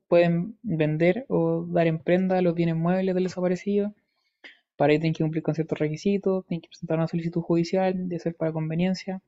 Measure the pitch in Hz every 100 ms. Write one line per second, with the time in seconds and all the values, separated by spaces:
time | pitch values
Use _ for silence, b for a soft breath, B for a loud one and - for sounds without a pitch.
0 | _ 175 170 170 180 - 226 160 151 156
1 | 170 196 269 175 165 165 170 170 165 160
2 | - 180 185 185 180 170 170 160 165 185
3 | 190 185 185 180 180 180 - 202 202 -
4 | _ _ _ _ B B _ - 147 151
5 | 160 160 160 156 156 156 160 156 156 156
6 | 202 202 196 190 - 170 - - 170 160
7 | 160 170 165 170 165 170 170 190 190 185
8 | 185 175 - 170 160 160 156 160 185 185
9 | - 185